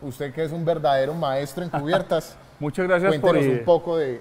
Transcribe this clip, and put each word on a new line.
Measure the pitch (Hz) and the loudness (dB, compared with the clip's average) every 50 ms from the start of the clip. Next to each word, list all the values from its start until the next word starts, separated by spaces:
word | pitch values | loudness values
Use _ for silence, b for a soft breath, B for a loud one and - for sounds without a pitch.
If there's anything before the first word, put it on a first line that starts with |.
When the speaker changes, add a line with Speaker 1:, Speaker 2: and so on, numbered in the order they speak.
Speaker 1:
hoy. | - 143 | -12 -12
Usted | 120 - 147 143 123 | -8 -8 -8 -8 -4
que | 156 160 | -4 -4
es | 156 156 | -4 -4
un | 170 160 | -2 -2
verdadero | 156 170 160 147 147 139 135 135 139 156 | 0 0 0 2 2 2 2 2 0 -2
maestro | 170 165 143 131 135 143 143 - - 180 | -2 -2 -2 0 -2 -2 -4 -6 -8 -8
en | 170 | -4
cubiertas. | - 147 143 151 175 190 175 - - 160 - - - - - - | -4 -4 0 0 0 0 0 0 -2 -2 -2 -4 -12 -20 -20 -20
Speaker 2:
<laughs> | - - | -14 -8
Muchas | 147 151 143 - 185 | -8 -6 -2 -2 0
gracias | 180 185 175 175 196 165 | 2 2 2 4 2 2
por, | 147 131 - | 2 2 4
Speaker 1:
Cuéntenos | 170 147 143 135 127 | 4 4 4 2 2
Speaker 2:
eh, | 120 | 2
Speaker 1:
un | 117 | 4
poco | 180 175 160 170 175 170 | 4 4 4 2 0 -2
de, | 165 151 | -2 -2
de, | 131 123 117 | -2 -4 -6